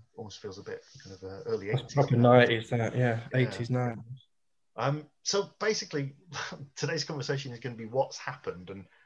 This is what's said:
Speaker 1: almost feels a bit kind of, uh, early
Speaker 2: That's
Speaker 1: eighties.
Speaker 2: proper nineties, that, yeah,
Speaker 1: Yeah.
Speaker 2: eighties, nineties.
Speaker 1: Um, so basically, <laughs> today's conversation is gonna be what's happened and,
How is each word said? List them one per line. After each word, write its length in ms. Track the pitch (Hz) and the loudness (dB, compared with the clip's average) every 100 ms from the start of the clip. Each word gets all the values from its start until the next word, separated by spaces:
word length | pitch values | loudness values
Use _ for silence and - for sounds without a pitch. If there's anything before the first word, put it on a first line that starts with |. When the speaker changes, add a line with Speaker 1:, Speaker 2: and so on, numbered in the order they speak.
| - - | -18 -14
Speaker 1:
almost 240 | 104 - | -14 -12
feels 160 | 104 95 | -12 -12
a 40 | |
bit 220 | 107 92 - - | -12 -12 -14 -20
kind 140 | 98 92 | -16 -14
of, 60 | |
uh, 200 | 95 98 113 | -12 -10 -2
early 220 | 110 98 | -2 0
Speaker 2:
That's 140 | 131 | -2
Speaker 1:
eighties. 120 | - | 0
Speaker 2:
proper 220 | 139 135 117 | 0 4 6
nineties, 520 | 120 123 120 113 113 | 10 10 8 4 0
that, 260 | 120 113 120 | -2 0 2
yeah, 240 | 123 117 - | 2 0 0
Speaker 1:
Yeah. 60 | 127 | 0
Speaker 2:
eighties, 320 | 123 - 120 | 0 0 -2
nineties. 320 | 127 123 113 117 131 _ _ _ _ _ - | 0 0 -4 -10 -16 _ _ _ _ _ -2
Speaker 1:
Um, 300 | 127 151 143 _ | 0 0 -4 _
so 280 | - 202 196 - | -2 -2 -2 -2
basically, 540 | 214 214 - 147 139 - - - | -2 -2 -2 -4 -4 -8 -14 -10
<laughs> 320 | - - 139 - | -8 -10 -14 -4
today's 280 | 156 160 | -2 -2
conversation 480 | - 147 127 139 131 | -2 -4 -2 -2 -4
is 80 | 117 | -8
gonna 160 | 127 113 | -8 -8
be 100 | 110 | -2
what's 320 | 127 135 - | 0 0 -2
happened 520 | - 139 - 87 90 | -10 -8 -8 -8 -10
and, 140 | 98 95 _ | -14 -16 _